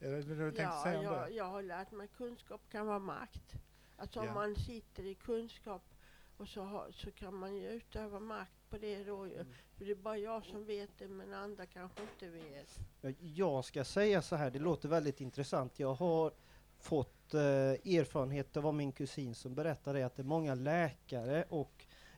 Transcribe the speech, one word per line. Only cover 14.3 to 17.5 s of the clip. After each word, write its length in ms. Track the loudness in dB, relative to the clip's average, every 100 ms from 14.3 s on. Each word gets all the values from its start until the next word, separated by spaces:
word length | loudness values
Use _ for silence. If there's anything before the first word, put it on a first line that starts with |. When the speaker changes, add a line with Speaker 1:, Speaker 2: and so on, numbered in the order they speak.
| 0
Speaker 3:
här, 140 | 2
det 80 | 2
låter 300 | 2 2 4
väldigt 320 | 4 4 0
intressant. 580 | -4 -4 0 0 0 0
Jag 140 | 0
har 380 | 2 4 6 4 0 -20 -20 -20 -18
fått, 560 | 2 2 2 -4 0
eh, 60 | 4
erfarenhet 1160 | 6